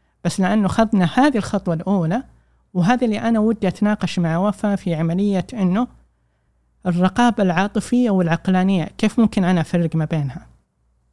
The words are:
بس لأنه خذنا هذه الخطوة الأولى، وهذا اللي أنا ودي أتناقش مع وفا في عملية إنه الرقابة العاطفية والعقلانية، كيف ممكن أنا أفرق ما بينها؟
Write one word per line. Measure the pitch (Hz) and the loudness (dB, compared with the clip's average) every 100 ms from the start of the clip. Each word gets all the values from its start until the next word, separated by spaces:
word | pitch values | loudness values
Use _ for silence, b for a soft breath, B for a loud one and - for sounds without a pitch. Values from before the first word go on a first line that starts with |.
| _ _ | _ _
بس | - - | -6 0
لأنه | 185 214 190 | 0 2 0
خذنا | - 220 202 170 | 2 2 2 2
هذه | - 285 233 | 2 2 2
الخطوة | - 202 180 | -2 -4 -2
الأولى، | 160 185 202 160 226 - _ _ _ _ | -4 0 0 0 -4 -6 _ _ _ _
وهذا | 185 175 247 240 | -2 2 2 0
اللي | 208 | -2
أنا | 226 226 | 0 2
ودي | 220 214 185 | 2 0 -2
أتناقش | - 208 208 180 - | 0 0 0 -4 -2
مع | 165 170 | -2 0
وفا | 208 202 208 196 | -2 -2 -2 -2
في | 180 160 | -2 -2
عملية | 165 180 202 190 180 | -2 0 0 -2 -4
إنه | 240 185 196 247 - _ _ _ _ _ _ _ _ 185 | -2 0 0 -2 -8 _ _ _ _ _ _ _ _ -4
الرقابة | 175 185 190 240 220 | 0 0 2 0 2
العاطفية | 185 165 202 214 - 240 247 | 0 0 -2 -4 -2 0 2
والعقلانية، | 190 170 165 - 185 190 190 156 - | 2 0 -2 0 0 2 0 -2 -2
كيف | 214 - | -2 2
ممكن | 220 - | 0 2
أنا | 180 180 | 2 2
أفرق | 160 175 165 160 | 0 0 0 -2
ما | 156 | -2
بينها؟ | 160 139 - - _ _ _ _ _ _ | -2 -4 -8 -18 _ _ _ _ _ _